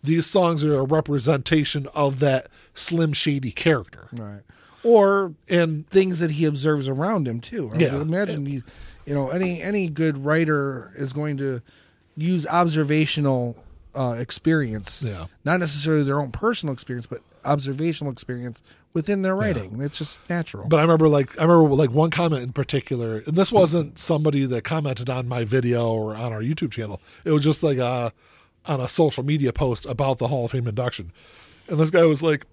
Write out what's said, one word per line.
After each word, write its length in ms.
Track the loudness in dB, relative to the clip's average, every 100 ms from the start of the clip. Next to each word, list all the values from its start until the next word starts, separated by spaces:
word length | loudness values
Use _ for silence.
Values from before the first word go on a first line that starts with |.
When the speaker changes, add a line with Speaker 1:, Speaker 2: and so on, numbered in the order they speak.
Speaker 1:
These 240 | 2 0 2
songs 380 | 2 2 2
are 140 | 0 0
a 60 |
representation 1040 | 2 0 0 -2 0 0 2 2 2 -4 -6
of 280 | 0 0 2
that 260 | 2 2 -2 _ _
Slim 400 | -8 -2 0 2
Shady 380 | 0 0 0 -4
character. 580 | -2 2 2 0 -16 -16
Speaker 2:
Right. 280 | -14 -12 -16 _ _ _ _
Or 500 | 6 8 8 4 0 -8 _
Speaker 1:
And 420 | 2 2 -2 2
Speaker 2:
things 300 | 4 4 0
that 100 | -2
he 140 | 0 0
observes 420 | 0 0 0 -2
around 380 | -2 -2 -2 -2
him, 120 | -4
too. 320 | -8 -8 -6
I 40 | 0
Speaker 1:
Yeah. 140 | 0
Speaker 2:
would 80 | 0 -2
imagine 400 | -2 -2 -4 -6
he's, 160 | -8 -10 -20 -20 -20
you 80 | -6
know, 160 | -4 -2
any, 300 | -2 -2 -4
any 280 | -4 -2 -2
good 360 | 0 0 0
writer 680 | 0 0 2 0 -2 -6 -12 -10
is 160 | -8
going 240 | -4 -6 -4
to 240 | -4 -6 -10 _ _ _ _ -6
use 300 | -2 0 0
observational, 1120 | 2 2 2 2 2 2 0 0 0 -2 -8 -18 -20 -16
uh, 200 | -6 -4 -4
experience. 840 | -6 -4 0 0 0 -6 -8 -8
Speaker 1:
Yeah. 220 | -8 -8 -12 _
Speaker 2:
Not 140 | -2 -2
necessarily 460 | -2 -4 0 2
their 160 | 2 -2
own 100 | -4
personal 420 | -2 -2 -2 -4
experience, 340 | -8 -8 -10 -10
but 140 | -14 _ _
observational 680 | -2 -2 -2 -4 -4 -4 -8
experience 500 | -10 -10 -8 -8 -12 _ _ _
within 300 | -6 -2 0
their 120 | 0
Speaker 1:
Yeah. 60 | 0
Speaker 2:
writing. 400 | 0 -2 -4 -6
It's 180 | -8 -6
just 220 | -10 -12 _
natural. 380 | -6 -6 -8 0
Speaker 1:
But 100 | 4
I 40 |
remember, 260 | 6 6 6
like, 280 | 4 2 0
I 40 |
remember, 300 | 6 8 8
like, 160 | 6 4
one 200 | 4 2
comment 320 | 2 0 0
in 80 | -4
particular, 680 | -6 -2 -2 -2 -6 -4 -6 -2
and 80 |
this 160 | 0 4
wasn't 480 | 6 4 4 -2 -8
somebody 480 | -2 0 2 2 0
that 160 | -2
commented 480 | -2 -4 -2 -4 -4
on 160 | -4 -4
my 160 | -4
video 460 | 0 0 2 0 0
or 220 | 0 -4
on 180 | -6 -6
our 80 | -4
YouTube 300 | -4 -2 -4
channel. 300 | -6 -10 -10 _ -12
It 80 | 0
was 100 | 2
just, 220 | 2 2
like, 140 | 0 0
uh, 320 | 0 -2 -4 -8 _ _ _ _ -6
on 140 | -4
a 60 | -2
social 360 | 2 2 2
media 260 | -2 0 0
post 340 | 0 0 -2 -4
about 320 | -2 -2 0
the 100 | -2
Hall 160 | -2
of 60 | -2
Fame 180 | -4 -4
induction. 420 | -4 -6 -6 -14 -18 -20 -20 -20 -20 -6
And 120 | 0
this 80 | 2
guy 140 | 6
was 180 | 4 4
like 220 | 0 0 -4